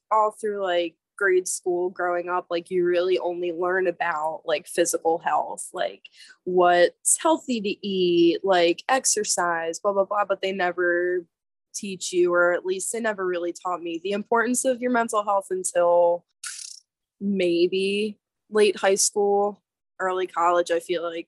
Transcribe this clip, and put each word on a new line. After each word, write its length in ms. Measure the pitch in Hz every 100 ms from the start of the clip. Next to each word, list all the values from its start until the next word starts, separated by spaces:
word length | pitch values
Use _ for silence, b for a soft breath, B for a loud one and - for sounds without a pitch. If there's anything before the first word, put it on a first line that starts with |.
| -
all 200 | 220 214
through, 320 | 208 214 202
like, 320 | 190 175 170 _ _ -
grade 300 | 196 185 185
school 420 | - 185 175 180
growing 400 | 180 180 175 175
up, 180 | 180 -
like, 220 | 170 170
you 140 | 185 175
really 340 | 175 185 180
only 320 | 175 175 175
learn 340 | 165 180 185 185
about, 540 | 170 170 156 156 156 -
like, 220 | 151 -
physical 520 | - 165 165 165 165
health, 500 | 160 151 151 190 -
like, 300 | 185 190 196 - B B B -
what's 720 | 180 175 175 175 - - -
healthy 400 | 330 320 - 240
to 260 | 202 180 208
eat, 560 | 190 180 175 170 160 190
like, 380 | 185 170 170 -
exercise, 920 | 262 262 - 208 - 175 170 165 165
blah, 140 | 208
blah, 120 | 196 196
blah, 200 | 208 202
but 160 | 196
they 100 | 190
never 720 | 196 180 175 175 170 180 180 170 _ _ _ _ -
teach 360 | 202 185 -
you, 200 | 185 175
or 200 | 175 175
at 120 | 175 185
least 260 | 190 -
they 80 | 226
never 260 | 226 196 185
really 280 | 175 175
taught 280 | 170 185 175
me 180 | 170 165
the 80 | 185
importance 540 | 202 208 233 226 247 262
of 160 | 240
your 100 | 247
mental 320 | 240 233 214
health 240 | 208 196 196
until 760 | 185 180 175 175 175 170 175 _ _ - - - - _ _ _ -
maybe 1000 | 202 196 175 170 180 190 190 202 214 208 _ _ _
late 280 | 214 208 202
high 180 | 196 196
school, 640 | - 214 202 202 208 202 _ _ _ -
early 280 | 190 185 185
college, 440 | - 175 175 175
I 80 | 170
feel 240 | - 175
like, 240 | 170 165